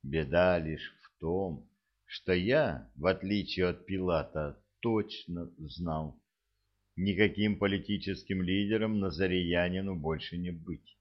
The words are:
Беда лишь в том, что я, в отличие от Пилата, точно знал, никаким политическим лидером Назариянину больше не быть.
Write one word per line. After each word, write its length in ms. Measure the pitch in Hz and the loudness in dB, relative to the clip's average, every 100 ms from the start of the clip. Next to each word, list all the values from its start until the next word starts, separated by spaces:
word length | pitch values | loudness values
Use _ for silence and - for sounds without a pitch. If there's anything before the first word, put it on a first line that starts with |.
Беда 560 | 69 80 71 85 92 87 | -2 -2 2 4 6 4
лишь 340 | 78 76 - _ | 0 -6 -8 _
в 200 | - _ | -20 _
том, 440 | 80 90 95 76 - _ _ _ _ | -2 -2 -2 -6 -12 _ _ _ _
что 260 | - - | -10 0
я, 580 | 90 92 139 131 67 - - | 0 2 2 2 -2 -10 -2
в 100 | 82 | 0
отличие 600 | 92 95 104 92 - 90 | 0 0 0 0 0 0
от 200 | 87 - | 0 -6
Пилата, 720 | 95 92 82 69 76 73 - _ _ | -2 2 0 0 -4 -6 -8 _ _
точно 680 | 117 110 104 - - 85 82 - | 0 0 -2 -8 -8 -8 -8 -12
знал, 600 | 78 - 87 78 78 - _ _ _ _ _ _ _ - | -14 -6 -4 -2 -4 -10 _ _ _ _ _ _ _ -2
никаким 640 | 95 92 104 - 107 101 | 0 4 4 4 0 2
политическим 840 | 101 98 - 101 - 92 - 95 | 2 0 -2 -4 -4 -6 -4 -2
лидером 580 | 90 95 101 110 110 107 | 2 2 2 2 2 0
Назариянину 960 | 95 76 95 92 87 87 87 92 98 90 | 0 0 2 2 2 2 2 0 -2 -2
больше 420 | 78 78 - 87 | -2 -2 -4 -6
не 140 | 87 | -6
быть. 440 | 85 80 78 _ _ | -6 -8 -10 _ _